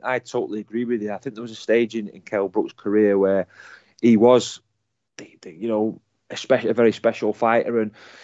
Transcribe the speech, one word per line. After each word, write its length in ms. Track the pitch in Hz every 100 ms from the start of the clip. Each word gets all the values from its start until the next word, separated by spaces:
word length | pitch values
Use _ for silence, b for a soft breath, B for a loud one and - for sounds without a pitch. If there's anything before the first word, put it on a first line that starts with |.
I 180 | 127 127
totally 420 | - 127 104 104
agree 240 | 104 110 120
with 160 | 120
you. 100 | 104
I 60 | 101
think 180 | 139 107
there 60 |
was 100 | 117
a 40 | 113
stage 380 | - 113 113
in, 140 | 113 104
in 140 | -
Kell 260 | - 104 98
Brook's 240 | 107 90
career 460 | - 104 107 104 98
where 300 | 98 98 90 B B B B B
he 140 | 120 113
was, 460 | 120 123 - - _ _ _ _ _ -
the, 200 | - _
the, 100 | -
you 160 | 80 113
know, 320 | 107 110 - _ _ _
a 80 | -
spe-, 260 | - 127
a 100 | 113
very 200 | 113 117
special 400 | 104 113 110 107
fighter, 460 | 104 117 117 - 120
and, 120 | 107 B B B